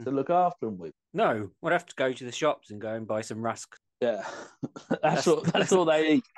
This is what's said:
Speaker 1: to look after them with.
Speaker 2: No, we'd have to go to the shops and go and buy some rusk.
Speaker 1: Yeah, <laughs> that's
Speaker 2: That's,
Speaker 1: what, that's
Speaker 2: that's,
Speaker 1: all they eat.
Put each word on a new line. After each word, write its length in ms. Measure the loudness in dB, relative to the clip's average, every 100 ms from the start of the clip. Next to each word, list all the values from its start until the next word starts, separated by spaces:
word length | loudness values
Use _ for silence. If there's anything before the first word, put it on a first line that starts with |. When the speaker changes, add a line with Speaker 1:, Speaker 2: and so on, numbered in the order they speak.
Speaker 1:
to 80 | -4
look 200 | -2 2
after 360 | 4 4 0 -6
them 120 | -6
with. 140 | -12 -14 _
Speaker 2:
No, 340 | 0 0 0 -4 _
we'd 100 | -2
have 140 | -2 -2
to 80 |
go 180 | -2 -2
to 120 | -2
the 80 | -8
shops 380 | -2 -2 -2 -6
and 100 | -10
go 140 | -8
and 120 | -6 -4
buy 140 | -4
some 200 | -4 -6
rusk. 360 | -6 -6 -10 -20 _ -4
Speaker 1:
Yeah, 240 | -2 -2 -6 -12 -16 -12
<laughs> 0 | -12 -12 -6
that's 100 | 0
Speaker 2:
That's, 240 | 0 2 2
Speaker 1:
what, 180 | 2
that's 80 | 2
Speaker 2:
that's, 200 | 0 2
Speaker 1:
all 120 | 4
they 300 | 4 4 4
eat. 100 | 2 2